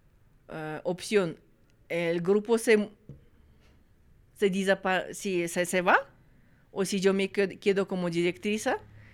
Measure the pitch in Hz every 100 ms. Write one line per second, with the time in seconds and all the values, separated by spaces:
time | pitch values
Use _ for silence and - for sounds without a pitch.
0 | _ _ _ _ - 160 156 156 - 175
1 | - 208 170 - _ _ _ _ - 170
2 | 170 175 170 208 208 226 240 214 202 -
3 | - - _ _ _ _ _ _ _ _
4 | _ _ _ - 202 190 190 196 190 185
5 | - 165 202 180 170 180 175 185 180 370
6 | - _ _ _ _ _ _ - 185 202
7 | 190 196 190 - 196 - 202 190 190 185
8 | 175 170 175 175 208 214 262 415 - -
9 | -